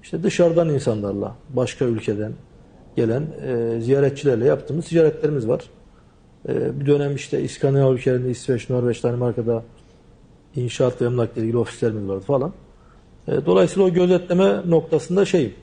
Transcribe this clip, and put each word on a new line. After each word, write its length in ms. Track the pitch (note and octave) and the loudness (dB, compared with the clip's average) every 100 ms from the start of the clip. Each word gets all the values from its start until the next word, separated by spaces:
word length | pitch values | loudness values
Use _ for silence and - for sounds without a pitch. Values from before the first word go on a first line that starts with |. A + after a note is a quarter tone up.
işte 200 | - E3+ | -8 -2
dışarıdan 460 | F#3+ - F3 D#3+ E3 | -2 4 4 4 2
insanlarla, 640 | C#3 B2+ G#2+ G2+ G2+ G2+ - - | 0 -2 -2 -4 -4 -6 -8 -8
başka 360 | B2+ B2 - B2+ | -4 -4 -2 -2
ülkeden 460 | A2+ G#2+ G#2 G#2+ C3 - - - - - - | -2 -4 -4 -6 -10 -18 -20 -20 -20 -10 -2
gelen, 280 | A2+ B2 D#3 - C3+ | 0 -2 -4 -8 -6
e, 340 | A#2+ A#2 A#2 | -4 -2 -4
ziyaretçilerle 640 | A#2 C#3 C#3 C#3 C#3+ A#2 C3 | 0 2 2 2 0 2 2
yaptığımız 400 | C#3+ - D3 - | 0 -2 -6 0
ticaretlerimiz 640 | E3 D#3 - - D3 A2 | 2 2 2 -2 -2 -2
var. 160 | F3 - - - - - _ _ _ - | -4 -4 -20 -20 -20 -20 _ _ _ -6
E, 300 | A#2+ B2+ C3+ | -2 -2 -2
bir 60 | C#3+ | 2
dönem 300 | C#3+ C#3+ C#3 | 2 2 -4
işte 260 | - C#3+ | -4 -4
İskandinav 520 | C#3 - C#3+ C#3 C3+ | -4 -2 0 4 4
ülkelerinde, 360 | B2+ C3 B2+ B2+ | 2 2 0 -2
İsveç, 400 | A#2+ - A#2+ - | -6 -2 -4 0
Norveç, 340 | B2 B2 A2+ | 0 0 0
Danimarka'da 600 | B2 A#2+ B2 A2+ A2+ A#2 A#2 - - _ - - - - _ C#3 | -2 0 -2 -2 -2 -4 -6 -20 -20 _ -20 -20 -20 -20 _ -6
inşaat 460 | A#2+ - B2+ - | -6 0 0 2
ve 40 | A#2+ | -2
emlakla 360 | B2 A2+ - | 0 -2 -2
ilgili 160 | A2+ A#2 | -2 0
ofislerimiz 500 | A2+ - A#2+ G#2+ G2 | -2 -2 -4 -2 -6
vardı 160 | F#2+ G2 | -6 -2
falan. 260 | C#3 D3+ - - - - - - - - | -2 -2 -8 -20 -20 -20 -20 -20 -14 -4
E, 180 | C#3+ D3+ | -2 2
dolayısıyla 440 | F#3 F3 F#3+ F#3+ | 4 4 4 2
o 40 | |
gözetleme 680 | F3 F3+ F3+ F3+ F3 G3 G3+ F3+ | 4 4 2 2 2 4 2 2
noktasında 580 | E3 D#3+ D#3 - F#3 F#3 | 2 2 -2 0 0 2
şey 280 | F3+ A2+ - | 2 0 -6